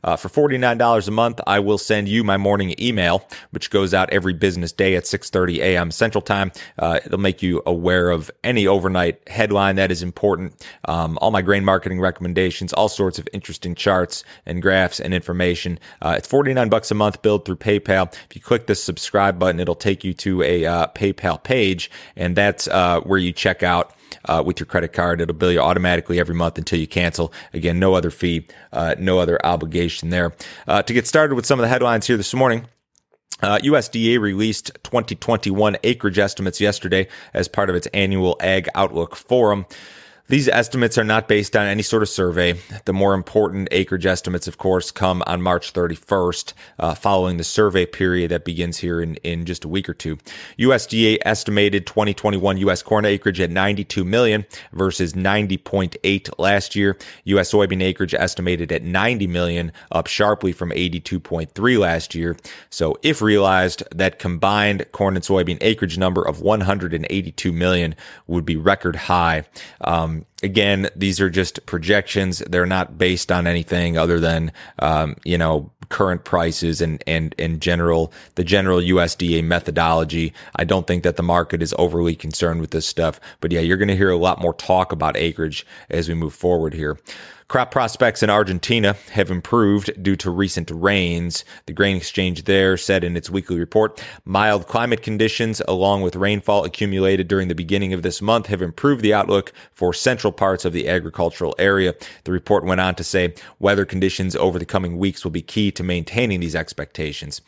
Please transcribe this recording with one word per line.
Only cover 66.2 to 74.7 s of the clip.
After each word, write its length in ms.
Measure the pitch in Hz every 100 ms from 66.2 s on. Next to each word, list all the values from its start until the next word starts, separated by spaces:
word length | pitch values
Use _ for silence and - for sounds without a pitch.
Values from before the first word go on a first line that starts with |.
of 200 | 85 78
one 180 | 82 107
hundred 320 | 92 101 92
and 140 | 82 78
eighty-two 420 | 98 90 - 92
million 440 | 82 90 90 82 80 - - -
would 180 | 87
be 120 | 80 80
record 380 | 85 98 90
high. 500 | 76 - 90 82 80 76 - - -
Um, 380 | - 82 80 80 - -
again, 460 | 190 107 - 98 98 -
these 240 | 196 95
are 100 | 95
just 340 | 87 90 -
projections. 760 | - 87 82 104 95 101 95 87
They're 260 | - 90 90
not 320 | 92 90 80
based 320 | 92 90 -
on 160 | 90 85
anything 500 | 87 80 87 85 82
other 220 | 82 85
than, 320 | 82 82 80 - -